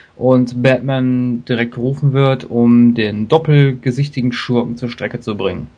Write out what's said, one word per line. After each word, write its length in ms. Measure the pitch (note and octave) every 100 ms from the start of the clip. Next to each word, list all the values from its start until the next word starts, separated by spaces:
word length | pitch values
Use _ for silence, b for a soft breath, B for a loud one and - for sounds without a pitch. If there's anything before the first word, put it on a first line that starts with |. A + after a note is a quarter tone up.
| B -
und 480 | B2+ B2+ A#2+ B2
Batman 840 | C3 B2+ C3+ C3 B2+ B2+ B2 A#2 -
direkt 300 | A#2 A#2+ A#2+
gerufen 360 | B2+ C#3+ C#3+
wird, 320 | C3+ C3+ C3
um 520 | - A#2 A#2+ A#2+ A#2+ A#2
den 320 | G#2+ G#2 G#2+
doppelgesichtigen 1040 | D#3+ D#3 D3 C#3 C3 C3+ B2 C#3+ B2+ B2
Schurken 440 | - - A#2+ A#2 A#2
zur 140 | A#2+
Strecke 300 | A#2+ G#2 A#2+
zu 180 | A2 G2+
bringen. 300 | F#2+ F2 -